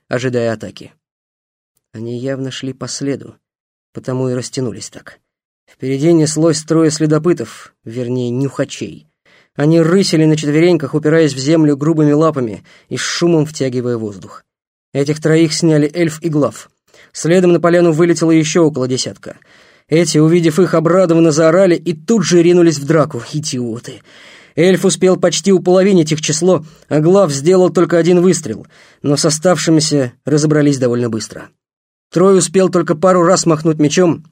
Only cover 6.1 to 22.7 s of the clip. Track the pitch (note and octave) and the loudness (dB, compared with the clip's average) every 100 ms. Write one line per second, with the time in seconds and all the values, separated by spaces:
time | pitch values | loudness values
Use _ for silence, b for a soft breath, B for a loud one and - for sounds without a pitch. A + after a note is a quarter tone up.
6.1 | E3+ D3+ D#3 E3 D#3 - D#3+ D#3+ D3+ D#3 | 2 0 0 0 0 -2 0 0 0 0
7.1 | D3+ E3 E3+ A2+ - - _ A#2 A#2 A#2+ | 0 0 -2 -6 -16 -20 _ -14 -10 -6
8.1 | B2+ A#2+ B2 C3+ - C3+ - G2+ D2+ - | -4 -4 -4 -4 -4 -8 -8 -14 -14 -20
9.1 | _ _ b b b D3 E3 D#3+ F#3+ F#3 | _ _ b b b 2 2 4 2 2
10.1 | D#3+ D#3 D#3 D3 D3 F3 E3 C3+ D3+ D3+ | 2 2 0 0 2 2 2 -2 -4 0
11.1 | E3 D#3 C3 C3 E3 D3+ C#3 D3 D#3 D3+ | 2 2 0 0 2 2 2 0 2 2
12.1 | D3 D#3+ D3 A#2+ F#2+ - b b B2+ - | 2 0 -2 -6 -8 -16 b b -10 -8
13.1 | - F3 D#3+ D3 - C3+ B2+ B2 A#2 A2 | -2 0 0 0 -4 -4 -4 -4 -4 -6
14.1 | F#2+ G#2 - _ _ _ _ _ C#3 C#3+ | -12 -18 -20 _ _ _ _ _ -4 -4
15.1 | D3+ D#3 D#3+ D#3+ D#3 E3 D#3 D3 F3 E3 | -2 0 2 2 0 0 2 0 -2 -4
16.1 | D#3 E3+ D3+ B2+ - - _ _ b b | -4 -4 -2 -2 -4 -20 _ _ b b
17.1 | - D3+ F3+ F3+ E3+ E3+ F3 F3 D#3 F3 | -8 0 2 4 2 2 2 2 2 2
18.1 | E3 E3 D#3+ D#3 F3+ D#3+ C#3+ B2+ B2+ - | 2 2 2 2 0 0 0 -4 -4 -8
19.1 | G2 - - b b b b b D#3 E3+ | -12 -18 -20 b b b b b 0 2
20.1 | D3+ D#3 F3 D#3+ D#3 E3 E3+ D#3+ F3+ F3+ | 2 4 4 2 2 2 2 2 2 2
21.1 | E3 E3 D3 D#3+ F3 G3 E3 E3+ D#3 - | 4 2 2 2 4 2 0 -2 -6 -2
22.1 | A3+ D#3 F3 E3+ F3 E3+ | -2 2 2 4 4 4